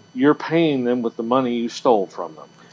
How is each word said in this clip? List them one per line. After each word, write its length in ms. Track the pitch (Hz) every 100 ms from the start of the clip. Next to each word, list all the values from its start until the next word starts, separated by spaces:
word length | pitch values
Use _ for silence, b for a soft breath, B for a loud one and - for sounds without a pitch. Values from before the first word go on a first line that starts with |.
| -
you're 200 | 127 135
paying 480 | 151 - 165 165 135
them 180 | 120 123
with 140 | 113 -
the 60 |
money 320 | 117 131 127 120
you 100 | 117
stole 380 | - 139 110 90
from 260 | - 85
them." 140 | 80 - - B